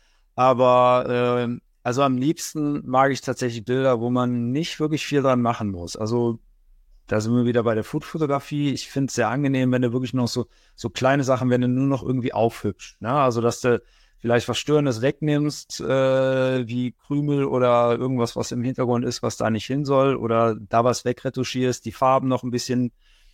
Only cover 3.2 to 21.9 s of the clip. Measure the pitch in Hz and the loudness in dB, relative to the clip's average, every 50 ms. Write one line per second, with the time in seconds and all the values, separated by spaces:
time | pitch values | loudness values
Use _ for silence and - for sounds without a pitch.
3.2 | - - 123 - 127 123 117 117 101 120 123 131 131 135 127 113 113 120 123 123 | -4 -6 -6 -4 -4 -4 -4 -6 -4 -2 -2 0 2 2 0 0 0 0 0 0
4.2 | 123 123 123 120 117 120 127 147 170 - - - 151 156 156 147 - - 143 143 | 0 0 -2 -2 -2 -2 -2 -4 -4 -6 -6 -4 -4 -2 -2 -4 -4 -2 -2 0
5.2 | 131 135 127 123 120 117 117 - 113 104 95 87 87 82 - - 110 107 117 120 | 2 2 2 2 2 0 -2 -2 -4 -6 -6 -6 -8 -10 -8 -6 -4 -2 0 0
6.2 | 120 120 117 113 _ _ _ _ _ _ _ _ _ _ _ _ _ - 107 107 | 0 0 -2 -4 _ _ _ _ _ _ _ _ _ _ _ _ _ -4 -2 -2
7.2 | 107 113 117 123 120 120 117 120 110 117 110 110 104 - - 151 - - - 165 | 0 0 2 2 2 2 2 2 2 2 0 0 -2 -4 -6 -8 -8 -6 -6 -4
8.2 | 160 139 143 139 - - 151 147 143 143 127 104 - - - 139 135 123 - - | -2 0 -2 -2 -4 -4 -4 -2 -2 -2 -2 -4 -8 -8 -4 -4 -4 -2 0 0
9.2 | 117 107 117 139 147 135 135 131 127 127 127 127 127 120 113 127 131 120 - 131 | 0 0 0 0 0 0 0 0 0 2 2 2 0 0 0 -2 -4 -2 -2 -2
10.2 | 120 113 - 123 117 _ _ _ _ _ _ - - 113 - - 127 131 139 143 | -2 -2 -2 -4 -6 _ _ _ _ _ _ -10 -10 -8 -6 0 2 2 2 2
11.2 | 135 123 131 120 127 127 123 123 123 123 123 127 135 139 139 127 - - 127 131 | 2 2 0 0 2 2 2 2 2 2 0 0 0 0 -2 -2 -2 -2 -4 -2
12.2 | 113 127 - 107 110 117 - - - 104 95 _ - - - - 101 110 131 147 | -2 -4 -2 0 0 0 0 -2 -6 -6 -6 _ -12 -20 -18 -12 -6 -2 0 2
13.2 | 139 127 113 117 113 120 117 - - 127 120 104 - _ _ _ _ _ _ _ | 2 2 2 2 0 0 0 0 2 2 2 2 0 _ _ _ _ _ _ _
14.2 | - 117 117 120 113 - 117 - - - 147 151 147 139 120 110 117 139 143 - | -2 2 2 2 2 0 -4 -4 0 2 2 2 2 2 -2 0 0 -2 -2 0
15.2 | 156 151 147 147 147 151 139 - - - - - - - 131 135 135 131 131 131 | -2 0 0 2 0 -2 -4 -6 -12 -14 -12 -8 -4 -2 0 2 2 2 2 2
16.2 | 131 131 131 131 131 131 131 131 123 110 117 123 123 123 - _ _ - 143 143 | 2 2 2 2 2 0 0 -2 -2 -4 -4 -4 -4 -4 -6 _ _ -4 -4 -2
17.2 | 147 147 143 143 135 143 135 127 123 123 120 120 120 120 117 117 123 131 135 123 | 0 0 0 0 0 0 2 2 4 4 6 6 4 4 2 0 0 -2 0 0
18.2 | 117 113 - 123 113 - 120 123 117 127 131 - 131 120 120 120 123 123 120 - | 0 -2 -2 -4 -6 -4 -4 -4 -4 -4 -2 -2 0 0 0 0 0 -2 -4 -4
19.2 | - 117 - - 120 110 113 107 - - 131 139 147 135 139 135 135 135 131 120 | -4 -4 -4 -2 -2 0 0 -2 -2 -4 -4 -4 0 2 2 4 4 4 2 0
20.2 | 113 113 113 113 117 113 110 110 110 - - 113 117 123 120 - - 123 123 - | 0 0 2 2 2 2 0 -2 -6 -2 0 2 4 4 2 0 -2 -4 -4 -4
21.2 | - 135 - 131 127 - - 127 127 127 120 - - 113 | -4 -6 -4 -4 -6 -4 -2 -2 0 0 0 -2 -6 -12